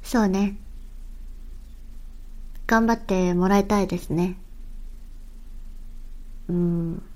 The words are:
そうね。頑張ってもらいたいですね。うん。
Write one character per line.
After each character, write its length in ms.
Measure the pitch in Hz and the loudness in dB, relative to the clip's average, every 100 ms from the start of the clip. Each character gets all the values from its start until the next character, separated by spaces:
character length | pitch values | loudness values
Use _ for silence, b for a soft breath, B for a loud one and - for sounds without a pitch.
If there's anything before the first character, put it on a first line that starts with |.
そ 200 | - 247 | 2 4
う 60 | 214 | 6
ね。 260 | 190 202 196 - - - - - - - - - - - - - - - - - - - - - | 4 2 0 -10 -12 -10 -12 -12 -10 -10 -10 -10 -12 -12 -14 -12 -12 -12 -12 -12 -12 -10 -6 4
頑 140 | 226 226 | 6 6
張 80 | |
っ 40 | 226 | 4
て 360 | - 185 180 | 4 4 4
も 160 | 180 185 | 6 8
ら 100 | 202 | 6
い 80 | 196 | 6
た 140 | 208 | 4
い 60 | 190 | 4
で 100 | 175 | 0
す 140 | - | 0
ね。 260 | 156 180 180 - - - - - - - - - - - - - - - - - - - - - | 2 2 0 -10 -12 -10 -10 -10 -10 -12 -14 -14 -14 -12 -10 -10 -10 -10 -10 -10 -10 -10 -10 -2
う 60 | |
ん。 480 | 175 175 170 165 170 - | 2 2 2 0 -4 -10